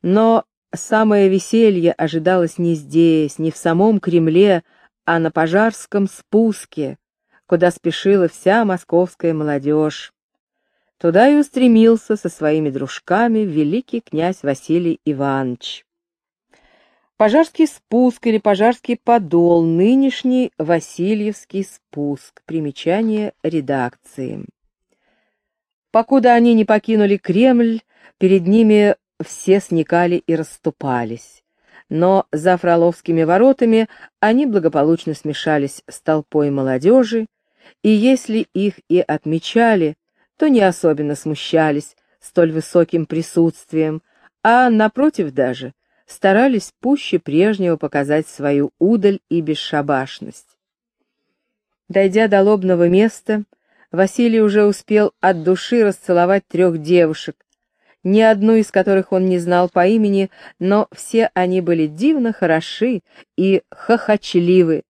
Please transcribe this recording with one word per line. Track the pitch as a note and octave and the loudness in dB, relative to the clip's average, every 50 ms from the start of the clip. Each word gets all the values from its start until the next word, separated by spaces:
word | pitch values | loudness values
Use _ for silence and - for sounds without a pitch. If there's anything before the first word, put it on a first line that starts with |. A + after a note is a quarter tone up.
| - | -2
Но | F3 F#3 G#3+ A3 A3+ A3+ A3 - _ _ _ _ _ - | 0 2 2 2 2 2 0 -2 _ _ _ _ _ -16
самое | - - - A3+ G#3+ A3 G#3+ G#3 G3+ G3 F#3+ | -16 -6 -2 0 0 2 2 2 2 2 2
веселье | F#3+ F#3+ - - - A3+ A#3 G#3+ G3 F3 E3 E3+ - | 2 0 -2 -2 0 2 2 4 2 2 0 -2 0
ожидалось | - E3 D#3 D3+ E3 D#3 F3+ F#3 F#3 E3+ E3 - | 0 -4 -4 -4 -2 0 0 0 0 0 -2 -4
не | - F3 E3+ E3 | -4 -2 -2 -2
здесь, | D#3 D3 C3+ C#3+ E3 E3+ E3 D#3+ D#3 D3+ C#3+ - - | -4 -6 -2 0 2 2 4 2 0 -2 -4 -6 -6
не | D#3 E3 | -6 -6
в | D#3+ | -6
самом | - - E3+ E3 E3+ G3 A3 A3 F#3+ | -4 -2 -2 0 2 2 2 2 0
Кремле, | - F3+ E3 E3+ E3 D#3+ D#3+ F3 G3+ G#3 F#3+ E3+ _ _ _ _ _ _ _ _ _ | -2 0 0 0 0 2 2 2 4 4 2 0 _ _ _ _ _ _ _ _ _
а | - E3+ | -2 -2
на | E3 D#3+ D#3+ | 0 -2 -2
Пожарском | - D#3+ D#3+ D#3+ E3+ G3+ G#3+ A3+ A3 - - _ - G#3 G3 | -2 -2 -2 0 0 0 0 0 -2 -6 -16 _ -4 -4 -4
спуске, | F#3+ - - _ _ - G#3+ A3+ A3+ G3 - - _ - - D3 C3+ C#3+ _ _ _ _ _ _ _ _ _ _ | -4 -6 -14 _ _ 0 0 0 0 -2 -6 -14 _ -10 -10 -8 -8 -10 _ _ _ _ _ _ _ _ _ _
куда | _ F#3 E3 F3 F3 | _ 0 2 2 0
спешила | E3+ - _ F3 D#3 - - G3 G3+ G3 F3+ | 0 -2 _ -8 -8 -4 0 0 2 2 0
вся | D#3+ - - - F3+ G3+ A#3 A3+ | -2 -4 -2 0 0 2 2 0
московская | G3+ F#3 E3+ - _ - E3+ F3+ F3+ - _ - E3+ D#3+ | 0 -4 -6 -6 _ 0 0 0 -2 -6 _ -4 -4 -4
молодежь. | D#3 D3+ D3+ D3 C#3+ C3+ D3 D3+ D#3 D#3 D3+ - - - - _ _ _ _ _ _ _ _ _ _ _ _ _ _ _ _ _ | -2 -4 -4 -4 -4 -2 -2 -2 0 -2 -2 -6 -10 -18 -20 _ _ _ _ _ _ _ _ _ _ _ _ _ _ _ _ _
Туда | _ - E3+ E3 F#3+ A#3 C#4 | _ -2 2 4 4 4 4
и | D4 | 4
устремился | D4 C#4+ - - C4 B3+ B3 A3+ A3 A3+ A3+ A3+ A3 - - G#3+ | 2 0 -2 -2 2 2 4 6 6 6 4 4 2 0 -6 -6
со | G#3 - F3 | -4 -4 -10
своими | - - D#3 D3+ D3+ D#3 D#3 D3 | -8 -4 -2 -2 0 0 -2 -4
дружками | C3 C#3 C#3 C3+ - - _ - F3 G#3 A#3 A#3+ A3+ A3 | -6 -6 -8 -8 -10 -16 _ -4 -2 0 0 0 0 -2
великий | G#3+ F#3+ D3+ D#3 D3+ D3 F3 A#3+ C4 _ - A#3 | -2 -2 -2 -2 -2 -2 -2 -4 -6 _ -10 -10
князь | _ _ - D3+ E3 F3+ F#3+ - - | _ _ -6 -4 -4 -4 -4 -4 -6
Василий | C#3+ C3+ - - - D#3+ E3+ F3 E3+ D#3+ - _ | -6 -6 -6 -4 -4 -4 -2 -2 -2 -6 -4 _
Иванович. | D#3 D3 C3+ C#3 C#3 C3+ C3+ C3+ B2+ B2 - - - - - _ _ _ _ _ _ _ _ _ _ _ _ _ _ _ _ _ _ _ _ _ _ _ _ _ _ _ | -6 -4 -4 -4 -4 -2 -4 -4 -6 -8 -10 -12 -16 -16 -16 _ _ _ _ _ _ _ _ _ _ _ _ _ _ _ _ _ _ _ _ _ _ _ _ _ _ _
Пожарский | _ G#3+ G#3+ A3 D#4 E4 - _ - D#4+ | _ 0 2 2 2 0 0 _ -2 -2
спуск | D4 - - _ _ A3 A#3+ B3+ B3+ A#3+ - - | -2 -2 -12 _ _ 0 0 0 0 -2 -2 -4
или | A#3+ G#3+ | -2 -2
Пожарский | G#3+ _ G#3+ G3+ F#3 G#3+ A#3 B3 - _ - A#3+ - | 0 _ 0 0 2 2 0 0 -2 _ -8 -8 -4
подол — | _ - A#3+ A#3+ G3 D3 E3 E3+ E3+ F3 E3+ E3+ E3 | _ 0 0 0 0 0 0 2 2 4 2 2 2
нынешний | E3 E3 E3+ F#3 A3 B3+ C4+ C4+ C4+ B3 - - B3+ B3+ B3+ B3+ - _ | 0 0 0 2 2 2 2 0 0 -2 -4 -4 -2 -2 0 -2 -4 _
Васильевский | _ D#3+ D3+ E3+ E3 - - - - F3 G3 A3 G#3 G#3 G#3+ G3+ - - _ - G3 G3 | _ -2 -2 -2 -2 -2 -8 -10 -6 -4 -4 -4 -4 -4 -6 -8 -10 -18 _ -10 -10 -10
спуск. | - - _ _ _ - D3 C#3+ C#3+ C#3+ C3+ _ - _ _ _ | -10 -14 _ _ _ -10 -8 -8 -8 -8 -10 _ -20 _ _ _
Примечание | - D#3+ E3 D#3 D3 C#3 - - D#3+ F3 G#3 A3+ A3 G#3+ G#3+ G#3+ - _ _ | -10 -8 -6 -6 -8 -10 -6 -4 -2 -2 0 -2 -2 -2 -4 -6 -8 _ _
редакции. | - D#3+ E3 D#3+ C3+ C3+ C#3 C3+ B2 A#2+ _ _ _ _ _ - C3 - - - - - _ _ _ _ _ _ _ _ _ _ _ _ _ _ _ _ _ _ _ _ _ _ _ _ _ _ _ _ | -8 -6 -4 -4 -4 -4 -4 -4 -4 -6 _ _ _ _ _ -12 -10 -10 -10 -12 -14 -18 _ _ _ _ _ _ _ _ _ _ _ _ _ _ _ _ _ _ _ _ _ _ _ _ _ _ _ _
Покуда | - A3 A3+ - C4+ C4+ A3+ B3 A#3+ | -2 -2 0 2 2 4 4 4 4
они | A#3 A#3 A#3+ A#3 | 6 4 4 4
не | A3 G#3+ | 4 2
покинули | - G#3+ G#3+ _ - A3+ G#3+ G#3 G3 G3+ | 2 0 0 _ 0 0 0 2 0 0
Кремль, | F#3 _ - E3+ G3+ B3 C4 B3+ A#3+ A#3 A3+ A3+ A3 _ _ _ _ _ - _ | -2 _ -2 0 2 4 4 4 2 2 0 -2 -6 _ _ _ _ _ -20 _
перед | _ F#3+ F#3 F#3+ F#3+ E3+ | _ 0 2 2 2 2
ними | F3+ G3+ A3+ A3+ G#3+ G#3+ G#3 G#3 G#3 - _ _ _ _ _ E3 | 2 2 4 4 4 4 4 4 2 0 _ _ _ _ _ -16
все | - - - - - F#3+ G3+ | -16 -16 -8 0 0 0 0
сникали | - - F3 E3 D#3 - F3 E3+ F3 F3 F3 | 0 -2 -4 -4 -2 0 0 0 0 0 -2
и | E3+ _ - E3 | -4 _ -4 -4
расступались. | D#3+ D#3+ - - _ _ D#3+ - _ - C#3 B2+ A#2+ A#2+ A2 A#2 A#2 - _ _ _ _ _ _ _ _ _ _ - _ _ | -4 -4 -10 -14 _ _ -8 -8 _ -6 -4 -4 -4 -4 -6 -10 -14 -16 _ _ _ _ _ _ _ _ _ _ -20 _ _
Но | - D#3 F3 F#3 F#3+ F#3+ - _ | -4 0 2 2 2 0 0 _
за | - D#3 D3+ F#3 F3+ | -8 -4 0 0 0
Фроловскими | F3 - F3 E3+ E3+ E3+ F3 E3+ - _ - E3 E3 D#3+ | 0 0 0 2 2 2 0 -2 -4 _ -4 -2 -2 0
воротами | D#3 F3 F#3+ A#3 C4+ C4+ - B3 A3+ A3 A3+ A3 - - - - _ _ _ | 0 2 2 4 2 2 2 0 0 2 0 0 -2 -8 -20 -20 _ _ _
они | - G#3+ A3+ B3+ D4+ | 0 0 2 0 0
благополучно | C4+ G#3 G3+ D#3+ D#3+ D3+ D3+ C#3+ D#3 E3 E3 - E3 D3+ | 0 -2 0 -2 0 0 0 0 0 0 -2 -4 -10 -10
смешались | - _ D3+ C#3+ - - D#3+ D#3 D3 C#3+ C#3 - - _ - | -8 _ -10 -10 -6 -4 -2 -2 -2 -2 -6 -8 -16 _ -20
с | - - | -20 -10
толпой | _ - D#3 D#3 D3 _ - D#3 D3 C#3+ | _ -4 -4 -4 -4 _ -2 -2 -2 0
молодежи, | C#3 C#3 C3 C3 C3 B2+ C#3 F#3 A#3+ C4 B3 G#3+ A3+ A3+ A3 - _ _ _ _ _ _ _ _ _ _ | -2 -2 -2 -2 -4 0 2 2 4 4 2 0 -4 -6 -6 -8 _ _ _ _ _ _ _ _ _ _
и | - G#3+ | 0 0
если | A3 G#3 G#3+ B3+ C4+ B3 - - G#3+ A3+ - _ _ | 2 2 2 2 0 0 -2 -6 -6 -6 -6 _ _
их | F#3 G3 G#3 - _ _ _ | -4 -4 -4 -4 _ _ _
и | E3 F3+ | 0 0
отмечали, | - - D3+ D3+ _ D3+ D#3+ E3 - - - A#3 A#3 A#3 A3 F#3+ E3 D3+ D3+ _ _ _ _ _ _ _ _ | 0 -2 -4 -6 _ -6 -6 -6 -6 -2 0 0 2 2 2 2 0 -2 -4 _ _ _ _ _ _ _ _
то | _ D#4 D#4 | _ 0 2
не | C4+ A#3 | 2 4
особенно | G3+ F#3 E3+ - - E3 D#3 C#3 D3+ C#3+ D3 | 2 2 0 0 0 0 0 0 -2 -6 -6
смущались | - - D#3 D3+ - - - - D#3+ D#3 D#3 D3 D3 D3+ - _ _ _ _ _ _ | -6 -6 -8 -8 -8 -8 -2 0 0 0 0 -2 -4 -6 -10 _ _ _ _ _ _
столь | _ - _ F3+ E3+ E3 | _ -4 _ 0 0 2
высоким | D#3 D#3+ D3+ - - F3 E3+ - - E3 D#3 | 0 -6 -8 -2 0 0 0 2 0 -4 -4
присутствием, | - - D#3+ E3 - - E3+ E3 E3 D#3 - _ _ - D#3+ D#3+ D#3 D#3 D#3+ _ _ _ _ _ _ _ _ _ | -4 -6 -8 -8 -4 -2 0 0 0 -2 -6 _ _ -4 -4 -4 -2 -4 -8 _ _ _ _ _ _ _ _ _
а, | A3 A#3 B3 B3+ B3 | 2 2 4 2 2
напротив | A3+ G#3+ G#3+ G#3+ _ - C#4 D#4 - - F3+ D3 C3 | 2 2 0 0 _ 0 -2 -2 0 -2 -6 -4 -2
даже, | C#3 C3 B2+ B2 C3 C3 B2 - _ _ _ _ _ _ | -2 -2 -2 -4 -8 -12 -16 -18 _ _ _ _ _ _
старались | _ - - - F#3+ F#3+ G#3+ B3+ C#4 B3+ G#3 - - _ _ | _ -14 -2 0 2 2 4 2 2 0 -2 -6 -8 _ _
пуще | - B3 C#4+ C#4+ - - - | -2 -2 -2 -2 -2 -4 -6
прежнего | E3+ _ - C#3 D#3+ F#3 G#3+ G#3+ F#3+ F#3+ F3 E3 | -4 _ -2 0 0 0 0 0 -2 -2 -2 -2
показать | D3 - C#3+ - C#3+ C#3+ C#3+ D3 D#3 D#3 | -4 -6 -4 -4 -4 -2 0 -2 -2 -2
свою | - - - C#3+ C#3+ C#3+ C#3+ C#3+ C#3+ _ | -6 -12 -6 -4 -2 0 0 -2 -4 _
удаль | _ E3+ F#3+ A#3 A3 F#3+ G3+ G3 - _ _ | _ 0 0 0 2 2 0 -2 -2 _ _
и | D#3+ E3+ | -4 -4
бесшабашность. | D#3+ D3+ D#3 - - - - D3 C#3+ C#3+ C#3+ C3 C3+ C3+ - - - - - - _ _ _ _ _ _ _ _ _ _ _ _ _ _ _ _ _ _ _ _ _ _ _ _ _ _ _ _ _ _ | -4 -4 -6 -6 -6 -6 -6 -4 -2 -2 -2 -4 -4 -8 -12 -18 -18 -18 -18 -20 _ _ _ _ _ _ _ _ _ _ _ _ _ _ _ _ _ _ _ _ _ _ _ _ _ _ _ _ _ _
Дойдя | E3+ G3 G3 G3 F3+ G#3+ A3+ | -2 0 0 2 2 0 2
до | G#3+ G3+ G3 F#3+ | 2 2 2 4
лобного | G#3 G#3+ G3+ F#3 F#3 F#3 E3+ F3 | 4 2 0 0 0 0 2 2
места, | F3 F3+ F#3+ G#3+ A3+ - - _ - G#3+ G#3 G#3 _ _ _ _ _ _ _ _ _ | 2 4 2 2 0 -2 -6 _ -6 -6 -6 -6 _ _ _ _ _ _ _ _ _
Василий | - - F#3+ F#3+ - - A#3+ A#3 A3 A3+ | -2 -2 -2 0 0 0 0 0 2 2
уже | G#3+ G#3 G3 G#3+ G#3 | 2 2 2 2 2
успел | G#3 G3 - - _ G#3+ G#3+ G#3 - _ _ | 2 0 -2 -6 _ 0 0 0 0 _ _
от | - F#3 F#3+ E3+ D#3 | 0 0 0 0 0
души | F3 F#3 F3+ - - B3 A#3+ A3 | -2 -2 -2 -2 -4 0 0 0
расцеловать | G3+ F#3 - - - F3+ F3 F3 F3+ G3 G3 _ | 0 -2 -4 -4 -2 0 2 2 2 0 -2 _
трех | _ - E3+ F#3 F3+ E3 | _ -2 0 0 0 0
девушек, | D#3+ D3+ D#3 F3+ F3 E3+ D#3 D#3 - - - - _ _ _ _ _ _ _ _ _ _ _ _ _ _ | -4 -2 0 2 2 2 2 0 -8 -12 -16 -16 _ _ _ _ _ _ _ _ _ _ _ _ _ _
ни | F#3 G3 G#3+ | 0 2 4
одну | A3 A3 A3 G3 G3+ A3 A3+ | 4 4 4 2 2 2 2
из | A3 G#3 - | 2 0 0
которых | - G3 F#3 F#3+ G3 F#3+ F#3+ _ | -2 -2 0 2 0 0 0 _
он | G3 F#3 F#3 | -2 -2 0
не | F#3 F#3 F3 | 0 -2 -2
знал | E3+ E3+ F3+ F3 F3+ F3 | -2 0 0 0 0 0
по | _ F#3 F3 | _ 0 2
имени, | F#3 A3 A3+ G#3+ G3+ G3 G3 F#3+ F#3+ _ _ - - _ _ | 2 2 2 0 0 0 -2 -2 -4 _ _ -20 -20 _ _
но | E3+ F#3+ G3+ G#3 G#3 _ | -2 0 0 0 0 _
все | - - - - - A3+ A3+ - _ | -8 -20 -14 -4 -2 0 0 0 _
они | F#3 F#3 F3+ F#3 F#3 | -2 -2 0 -2 -2
были | F3 E3+ E3+ E3 D#3 | -2 -2 -2 -2 -2
дивно | D3+ D3+ D#3+ A3 D4+ D#4+ C#4+ A#3+ A3+ | -4 -4 -4 -2 -2 0 0 -2 -4
хороши | G#3+ - G3 E3 D#3+ D#3+ E3 - - - G#3+ B3+ B3+ F3+ _ _ _ - - _ _ | -4 -2 0 0 0 0 -2 -6 -6 -4 -4 -4 -4 -6 _ _ _ -20 -20 _ _
и | - F#3 F#3+ G3 - _ _ | -2 0 0 0 0 _ _
хохочливы. | - - - - A3+ A#3 - - G#3+ G#3 - - - F3+ E3+ F3 F#3 F#3 F3 E3 D#3+ C#3 - | -20 -14 -2 -2 -2 -2 0 -2 -2 -2 -2 -2 -2 0 2 4 4 2 2 2 0 -4 -6